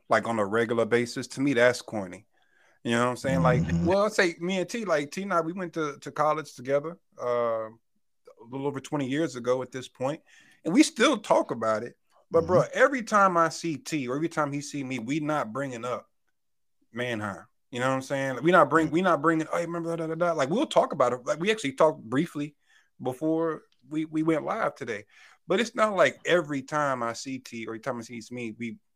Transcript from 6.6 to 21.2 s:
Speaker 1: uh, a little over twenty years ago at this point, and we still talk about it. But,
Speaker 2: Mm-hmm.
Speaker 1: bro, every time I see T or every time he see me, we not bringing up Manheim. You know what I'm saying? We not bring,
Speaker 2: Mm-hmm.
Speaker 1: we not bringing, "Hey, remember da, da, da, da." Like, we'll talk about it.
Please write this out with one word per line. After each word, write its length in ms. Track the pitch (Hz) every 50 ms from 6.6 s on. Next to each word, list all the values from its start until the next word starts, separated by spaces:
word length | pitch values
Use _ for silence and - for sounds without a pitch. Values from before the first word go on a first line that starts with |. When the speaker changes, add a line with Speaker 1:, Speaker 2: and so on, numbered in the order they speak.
| 127 131 139 143 143 160 180 190 _ _ _ -
Speaker 1:
uh, 40 | 123 123 120 120 120 117 113 113 110 110
a 800 | 113 - _ _ _ _ _ _ _ _ _ - - - 120 117
little 160 | 123 135 139 143
over 120 | 120 131
twenty 280 | 131 - 156 147 139 123
years 280 | 135 151 165 147 123
ago 260 | 127 117 123 127 131 127
at 80 | 127
this 160 | - 131 120 -
point, 340 | - - 127 135 156 - _ _ _ - - _ _ _ -
and 80 | 156 175
we 100 | 269 311
still 340 | - - - 220 302 269 214
talk 320 | - - - 311 320 -
about 300 | 139 117 110 110 110 107 117
it. 120 | - - _ _ _ _ _ _ _
But, 120 | 165 165
Speaker 2:
Mm-hmm. 60 | 165 160
Speaker 1:
bro, 160 | 180 165 127 - -
every 280 | 202 254 285 285 254
time 360 | 220 - 220 208 196 190 175 170
I 120 | 165 160
see 280 | - - - 170 151 131
T 300 | - - 165 151 131 120
or 80 | 131
every 140 | 147 165 160
time 220 | - 160 151 143
he 100 | 139 143
see 220 | 143 - - 143 135
me, 160 | 127 131 123
we 200 | 110 120 147 160
not 320 | 151 147 151 147 123 110
bringing 320 | 107 131 139 135 123 113 117
up 240 | 123 120 101 - _ _ _ _ _ _ _ _ _ _ _ _ _ _ _ _ _ -
Manheim. 520 | 117 123 123 117 107 107 101 92 82 - _ _ _ _ _
You 80 | - 120
know 100 | 127 131
what 60 | 135
I'm 60 | 131 131
saying? 340 | - 147 135 135 135 127 120 143
We 80 | 170
not 180 | 185 170 151 131
bring, 180 | 147 165 160 151
Speaker 2:
Mm-hmm. 60 | -
Speaker 1:
we 80 | 175
not 200 | 190 185 165 147
bringing, 260 | 139 165 165 160 156 -
"Hey, 140 | - 175 170
remember 300 | 165 170 170 165 165 170 165
da, 80 | 160 160
da, 60 | 160
da, 140 | 160 175 175
da." 40 | 165
Like, 160 | 156 135 131
we'll 160 | 175 247 311 -
talk 260 | - 175 - - 214
about 180 | 143 131 120 123
it. 120 | 127